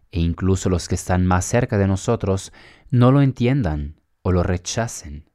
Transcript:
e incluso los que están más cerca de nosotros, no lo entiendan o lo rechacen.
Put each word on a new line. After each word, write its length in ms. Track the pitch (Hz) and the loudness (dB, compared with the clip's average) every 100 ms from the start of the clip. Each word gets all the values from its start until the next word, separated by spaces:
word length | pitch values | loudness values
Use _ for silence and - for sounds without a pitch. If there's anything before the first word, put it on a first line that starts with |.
| _ | _
e 100 | 87 | -4
incluso 480 | 85 82 92 95 98 | -2 0 0 0 0
los 200 | 87 - | -2 -2
que 60 | |
están 320 | 90 - 92 92 | -6 -2 0 2
más 180 | 90 | 0
cerca 340 | 92 117 127 104 | 0 -2 0 0
de 80 | 98 | 0
nosotros, 640 | 95 - 117 95 95 - - - - - | 0 -2 -2 -2 -4 -6 -20 -20 -20 -2
no 220 | 123 123 | 4 6
lo 100 | 139 | 6
entiendan 800 | 139 123 120 139 92 76 73 - _ _ | 4 2 0 2 0 -4 -6 -12 _ _
o 100 | 95 | 0
lo 100 | 90 | 0
rechacen. 880 | 87 87 - - 113 - 78 73 - | 0 -2 -4 -6 -6 -8 -14 -16 -18